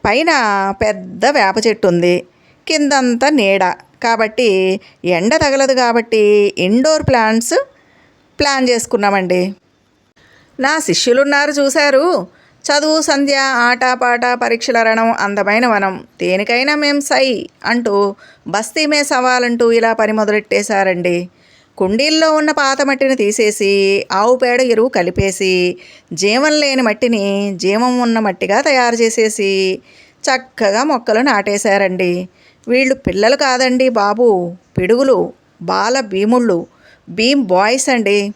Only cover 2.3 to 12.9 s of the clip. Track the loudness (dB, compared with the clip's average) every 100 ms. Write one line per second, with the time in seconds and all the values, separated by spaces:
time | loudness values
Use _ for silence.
2.3 | _ _ _ -6 -2 2 2 0 0 2
3.3 | 2 2 2 0 -4 -14 _ -2 0 -2
4.3 | 0 0 2 0 -2 -8 _ -2 0 0
5.3 | 0 0 0 2 2 2 0 0 2 4
6.3 | 4 2 0 0 2 2 0 0 2 2
7.3 | 0 0 -2 -4 _ _ _ _ _ _
8.3 | -4 -2 0 0 -2 -2 -2 0 0 0
9.3 | -2 -2 -8 _ _ _ _ _ _ _
10.3 | _ _ -4 -2 -2 -2 -2 2 2 2
11.3 | 0 0 0 0 2 2 2 2 -2 -4
12.3 | _ _ _ -2 0 2